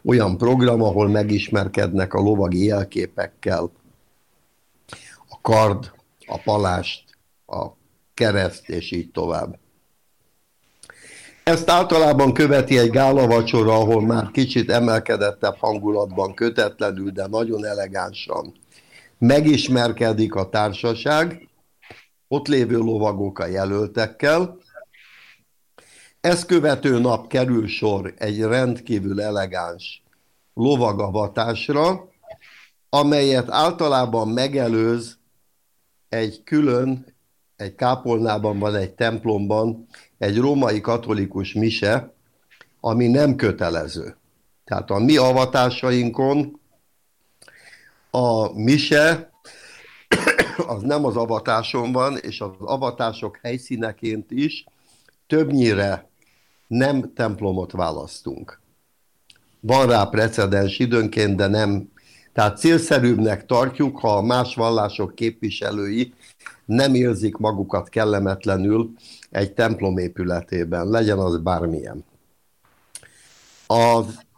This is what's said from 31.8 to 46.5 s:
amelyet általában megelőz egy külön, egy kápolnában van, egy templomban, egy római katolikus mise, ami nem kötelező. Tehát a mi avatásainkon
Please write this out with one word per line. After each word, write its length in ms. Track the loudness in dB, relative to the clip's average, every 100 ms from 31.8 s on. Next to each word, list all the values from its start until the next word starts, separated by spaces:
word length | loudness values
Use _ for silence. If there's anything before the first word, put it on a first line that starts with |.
| 0 -2 -8 _ -20 -20 -20 -20 _ _ _
amelyet 600 | 0 2 4 4 2 0
általában 800 | 0 0 0 0 2 2 0 -2
megelőz 880 | -2 -2 -2 0 0 0 -2 -6 -18 _ _ _ _ _ _ _ _ _
egy 340 | -4 -4 -6
külön, 720 | -2 0 2 2 0 -4 -10 _ _ _ _ -14
egy 180 | -12
kápolnában 840 | -2 -2 0 0 0 0 0 -2 -2
van, 160 | -2
egy 180 | -2 -4
templomban, 920 | -2 -2 -2 -2 -2 0 0 0 -4 -12 -20 _ _
egy 200 | -2 0
római 420 | 2 2 0 0
katolikus 720 | -2 -2 -2 -4 -2 -6 -6
mise, 600 | -2 -2 0 0 0 -2 _ _ _ _ _ -20 _
ami 260 | -2 0 2
nem 300 | 4 2 2
kötelező. 800 | 0 0 -2 -2 -6 -10 -12 -16 _ _ _ _
Tehát 260 | _ -6 -2
a 80 | 0
mi 180 | 4 4
avatásainkon 1400 | 4 4 2 2 0 0 -2 0 0 -2 0 0 -2